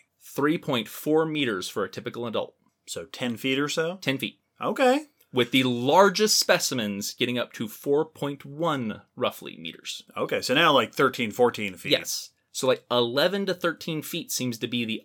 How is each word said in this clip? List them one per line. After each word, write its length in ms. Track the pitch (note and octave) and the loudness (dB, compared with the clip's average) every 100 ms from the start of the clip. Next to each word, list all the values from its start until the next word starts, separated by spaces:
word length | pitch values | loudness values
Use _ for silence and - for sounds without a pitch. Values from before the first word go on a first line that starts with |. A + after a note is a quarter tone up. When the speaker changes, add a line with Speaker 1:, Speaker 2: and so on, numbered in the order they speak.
| _ _ | _ _
Speaker 1:
Three 380 | - - D3 E3+ | -10 -4 -2 -2
point 300 | - B2 G#2+ | -2 -4 -4
four 400 | - D3+ D#3 D#3+ | -8 0 0 0
meters 420 | D3+ B2 F#2+ - | -2 -2 -2 -4
for 140 | A2 | -4
a 60 | F#2 | -6
typical 340 | - A#2 A#2+ A#2 | -6 -10 -8 -4
adult. 300 | G#2+ - _ _ _ - | -4 -6 _ _ _ -14
Speaker 2:
So 180 | - E2 | -12 -12
ten 320 | - B2 A2 | -6 -6 -4
feet 220 | C3+ C3+ | -2 0
or 100 | D3 | -2
so? 300 | E3 E3 G3 | -2 -4 -4
Speaker 1:
Ten 160 | D3 C3+ | -4 -4
feet. 220 | A2+ - _ _ | -6 -10 _ _
Speaker 2:
Okay. 460 | B2+ A#3+ B3+ C#4+ - _ _ | -6 2 4 4 -2 _ _
Speaker 1:
With 180 | B2+ B2 | 0 4
the 120 | C3+ | 4
largest 760 | B2+ A#2+ B2+ E3+ G3 F#3 G#3+ - | 4 2 4 6 6 6 2 4
specimens 760 | - F3 - B2+ G#2 G2+ - | 4 2 2 -2 -2 -4 -8
getting 240 | - B2 B2 | -2 0 0
up 140 | A#2 | -4
to 140 | - A2 | -6 -8
four 380 | - C#3+ C#3+ D#3 | -6 0 0 0
point 400 | - C#3+ C#3 C#3 | -4 -6 -6 -12
one, 560 | C#3+ E3 C#3 A2 G2 - - | -4 -2 0 -4 -6 -12 -4
roughly, 400 | A2 - - - | -4 -4 -12 -12
meters. 440 | D#2+ - - - - - | -14 -12 -12 -12 -12 -6
Speaker 2:
Okay, 260 | D3+ A2 | -2 -2
so 120 | - | 2
now, 180 | C#3 E3 | 4 6
like, 220 | C3+ A2+ | 6 4
thirteen, 360 | - C3+ B2+ A2+ | 2 2 2 -4
fourteen 460 | G2 A#2+ A2+ G2+ F#2 | 2 2 2 -6 -6
feet. 160 | G2 | -2
Speaker 1:
Yes. 380 | - - - - _ _ | -2 0 -8 -8 _ _
So, 120 | - C3 | -2 0
like, 200 | B2 - | 0 0
eleven 560 | B2 A#2 C3+ F3+ G3 F#3+ | 0 2 2 2 0 -2
to 60 | |
thirteen 480 | F3+ E3+ D#3 - D#3 | -2 -2 -4 -6 -6
feet 300 | - E3 - | -6 -8 -6
seems 260 | - B2+ A2+ | -4 -4 -4
to 80 | A#2 | -4
be 180 | A#2+ A2+ | -2 -2
the 160 | A2 | -4